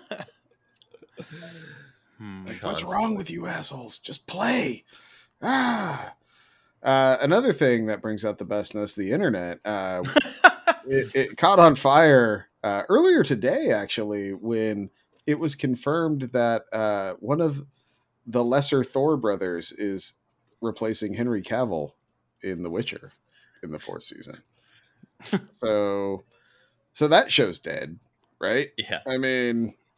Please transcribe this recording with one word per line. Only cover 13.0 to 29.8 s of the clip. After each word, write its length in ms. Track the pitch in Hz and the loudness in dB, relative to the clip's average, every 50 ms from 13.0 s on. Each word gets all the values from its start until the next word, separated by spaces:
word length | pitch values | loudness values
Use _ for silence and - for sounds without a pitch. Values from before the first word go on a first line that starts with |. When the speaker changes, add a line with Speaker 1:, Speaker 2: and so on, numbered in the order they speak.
| 349 370 349 285 156 | 6 6 6 4 4
Speaker 2:
today, 460 | - 135 107 95 131 185 285 320 202 120 | 2 0 0 0 0 0 0 0 0 0
actually, 600 | 104 101 98 - 117 107 104 104 104 98 98 98 | 0 0 -4 -4 -6 -4 -4 -4 -4 -4 -6 -8
when 580 | 95 101 113 117 110 110 110 107 101 98 95 _ _ _ _ _ _ - | -8 -6 -4 -2 0 0 -2 -2 -4 -6 -10 _ _ _ _ _ _ -4
it 120 | 151 147 - | -2 -2 0
was 160 | 165 151 143 | -2 -4 -4
confirmed 680 | - - 131 123 - - 143 151 170 165 160 151 139 131 120 123 | -2 -2 -2 -2 -2 -2 -2 0 0 0 0 -2 -4 -4 -2 0
that, 300 | 123 120 117 117 110 - - - | 2 2 2 0 -2 -4 -6 -4
uh, 420 | 110 110 107 104 101 98 95 92 - | -2 0 0 0 -2 -4 -6 -8 -8
one 200 | 98 113 147 160 | -4 -2 0 2
of 240 | 170 156 143 143 143 - _ _ _ _ _ _ _ _ _ _ - | 2 0 0 -4 -10 -14 _ _ _ _ _ _ _ _ _ _ -14
the 180 | 117 113 123 120 | -4 -2 0 2
lesser 400 | 120 127 143 139 - 143 135 123 | 2 2 2 2 2 2 2 0
Thor 320 | - - 135 139 156 156 | 0 0 0 2 2 2
brothers 560 | 131 117 107 101 92 95 90 87 85 82 - - | 2 0 0 0 0 -2 -4 -4 -4 -6 -10 -8
is 420 | - 104 101 98 92 - - - _ _ _ _ _ _ _ _ - | -6 -4 -4 -4 -6 -8 -12 -14 _ _ _ _ _ _ _ _ -8
replacing 540 | 117 113 107 - 117 110 110 - 110 104 101 | -6 -6 -6 -4 -4 -4 -4 -4 -6 -6 -4
Henry 280 | 110 120 123 117 101 92 | -4 -2 -2 -2 -4 -4
Cavill 500 | - 113 120 127 110 90 78 73 73 _ _ _ _ _ _ _ _ _ _ - | -4 -2 -2 -2 -2 -2 -4 -6 -8 _ _ _ _ _ _ _ _ _ _ -8
in 200 | 95 92 85 87 | -8 -6 -6 -6
The 80 | 85 | -6
Witcher 420 | 82 104 120 - - - - - _ _ _ _ _ _ _ _ _ - - | -4 -4 -4 -6 -8 -12 -16 -20 _ _ _ _ _ _ _ _ _ -18 -14
in 80 | 80 | -12
the 80 | 76 73 | -12 -12
fourth 240 | - 50 50 50 - | -12 -12 -14 -12 -12
season. 340 | - - - - - - - _ _ _ _ _ _ _ _ _ _ _ _ - _ _ _ | -14 -16 -16 -18 -18 -18 -20 _ _ _ _ _ _ _ _ _ _ _ _ -20 _ _ _
Speaker 1:
<laughs> 200 | - - 208 190 - - _ | -8 -4 -4 -4 -4 -6 _
Speaker 2:
So, 720 | - 120 110 107 104 104 101 101 101 98 98 98 95 - _ _ _ _ _ _ _ _ _ _ _ _ _ - | -6 -2 0 0 2 2 0 0 -2 -2 -4 -6 -8 -10 _ _ _ _ _ _ _ _ _ _ _ _ _ -4
so 160 | - 151 147 | 0 2 6
that 220 | 156 202 262 - - | 6 6 6 6 4
show's 260 | - 120 95 85 - | 2 2 2 0 -8
dead, 400 | - 80 76 - - 73 82 - _ _ _ _ _ _ _ - | -8 -8 -8 -8 -8 -10 -12 -18 _ _ _ _ _ _ _ -6
right? 280 | - 98 113 131 147 - - | -2 0 0 0 -2 -4 -6
Speaker 3:
Yeah. 240 | - - - 92 85 - | -10 -6 -6 -6 -6 -4
Speaker 2:
I 120 | 135 131 131 | -4 -2 -2
mean, 560 | 131 131 131 127 123 120 117 117 117 104 - _ | 0 0 0 0 0 0 0 0 -2 -4 -6 _